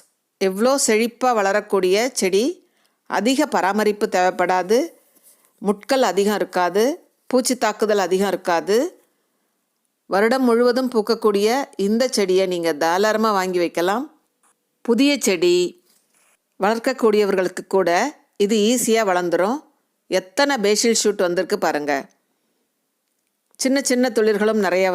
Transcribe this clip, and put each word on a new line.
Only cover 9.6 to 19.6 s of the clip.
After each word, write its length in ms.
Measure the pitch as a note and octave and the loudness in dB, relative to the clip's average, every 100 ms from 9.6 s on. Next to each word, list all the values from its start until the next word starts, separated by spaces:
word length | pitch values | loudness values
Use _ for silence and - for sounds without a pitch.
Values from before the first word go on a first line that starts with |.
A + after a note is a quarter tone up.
| _ _ _ _ - | _ _ _ _ -4
வருடம் 320 | F#3 A3 C4 B3 | 0 2 2 2
முழுவதும் 440 | A#3 B3 A#3+ B3+ | 2 2 0 -2
பூக்கக்கூடிய 540 | A#3 G#3 A3+ A3 G3+ G#3 C4 C#4 - G3 | -2 -2 0 0 2 0 0 -4 -4 -2
இந்த 180 | A3 C4 A#3 | 0 0 0
செடியை 280 | G3 F#3 F#3+ | 0 2 0
நீங்க 160 | F3+ E3 D3+ | -2 -2 0
தாராளமா 480 | E3 F3+ G#3+ G#3+ A3 G3+ | 0 2 0 0 0 0
வாங்கி 220 | F#3 F3+ | -2 -2
வைக்கலாம். 420 | E3 - F3 G#3+ D4+ _ _ _ _ _ _ _ - | -2 -2 -2 -2 -6 _ _ _ _ _ _ _ -2
புதிய 260 | A#3 C#4+ C#4 - | 2 2 2 0
செடி 280 | F3+ F3 F3+ F3 - _ _ _ _ _ _ _ - | 2 2 2 0 -6 _ _ _ _ _ _ _ -4
வளர்க்கக்கூடியவர்களுக்கு 1000 | G3 A3+ C4 C4 A3+ G#3 G3+ F#3+ F3+ F3+ - F#3+ | -2 -2 -2 0 2 2 2 0 -2 -4 -4 0
கூட 140 | F3+ F3 C4 - _ - | 2 0 -2 -6 _ -4
இது 120 | G3+ A3 G#3 | 0 2 2
ஈஸியா 320 | B3 A#3 A3 G#3 | 0 0 0 0
வளர்ந்துரும். 480 | F3+ F3 E3 F#3+ C#4+ | 0 0 0 0 -2